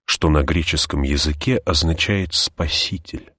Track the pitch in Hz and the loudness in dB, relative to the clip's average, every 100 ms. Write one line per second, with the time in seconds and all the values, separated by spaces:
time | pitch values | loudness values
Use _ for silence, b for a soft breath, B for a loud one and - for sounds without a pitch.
0 | - - 82 76 69 82 78 78 - 73 | -6 0 4 4 4 0 0 0 -2 0
1 | 69 71 78 73 - 127 - 82 82 80 | 0 0 0 -2 0 0 0 0 2 0
2 | - 101 92 - - - 85 - - 92 | 0 0 0 -2 -2 -2 -2 -2 -2 -6
3 | - - - | -8 -14 -14